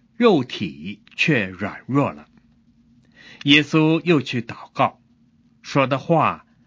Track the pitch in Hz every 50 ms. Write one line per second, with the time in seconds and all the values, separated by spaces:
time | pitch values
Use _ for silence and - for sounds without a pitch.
0 | _ _ _ - 240 233 196 147 123 - - - - - 71 71 76 95 104 -
1 | _ _ - - - 175 151 120 101 92 92 90 104 95 - - - - 123 143
2 | 139 101 76 73 - _ _ _ _ _ _ _ _ _ _ _ _ _ _ _
3 | _ _ _ _ - - - - - 143 143 151 147 147 - 160 156 156 160 165
4 | - 170 175 147 123 - - 123 113 - - - - - - - 131 - - _
5 | _ _ _ _ _ _ _ _ _ _ _ _ - - - 143 135 127 139 131
6 | 131 - 170 156 131 104 85 78 - _ _ _ _